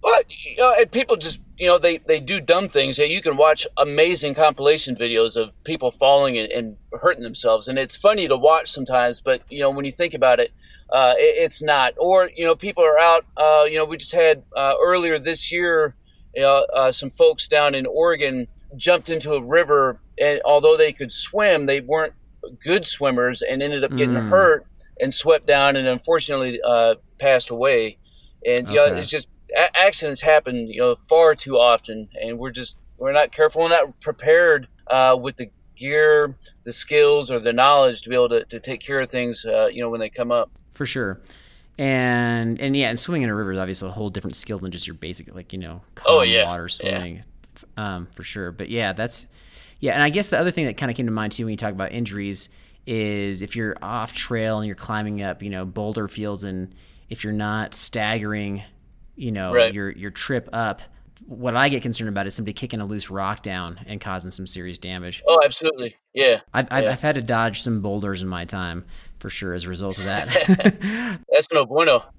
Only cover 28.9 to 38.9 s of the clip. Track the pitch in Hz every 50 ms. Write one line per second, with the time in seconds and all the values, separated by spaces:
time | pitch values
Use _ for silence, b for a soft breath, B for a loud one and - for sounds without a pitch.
28.9 | - - - 135 151 151 - _ - _ - - - - 165 175 - 165 185 196
29.9 | 202 - 170 151 139 135 - 156 156 151 - 131 123 120 117 113 110 - 123 123
30.9 | 120 - - - 160 160 165 160 151 - - 139 135 117 120 123 117 110 _ -
31.9 | 110 110 107 104 - - 110 113 117 120 123 131 120 123 127 - - - - -
32.9 | - - 123 135 139 147 147 - - - 156 156 - 160 165 165 170 170 143 135
33.9 | 127 _ - 151 151 _ - 147 160 170 175 170 156 143 131 - _ _ _ -
34.9 | 123 131 131 131 131 127 123 135 127 - 127 104 _ _ _ _ _ _ 139 139
35.9 | 143 151 151 156 151 151 147 143 135 - b b b b _ 120 120 - - -
36.9 | 147 151 147 147 147 147 143 127 131 120 107 120 117 120 127 139 147 143 139 127
37.9 | 120 107 - 117 123 127 123 120 117 117 - - - 117 - - 131 113 - -